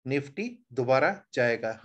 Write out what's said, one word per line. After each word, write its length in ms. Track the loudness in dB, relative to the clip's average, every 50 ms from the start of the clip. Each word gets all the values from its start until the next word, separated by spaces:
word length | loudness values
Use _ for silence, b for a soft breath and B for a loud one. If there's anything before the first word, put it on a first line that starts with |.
| -6
निफ्टी 600 | -4 -2 -2 -2 -4 -8 -8 -8 -8 -10 -14 _ -8 -4
दोबारा 500 | -2 2 2 4 4 4 2 0 -2 -8 _ -2
जाएगा। 460 | 0 2 2 2 0 -2 -4 -6 -4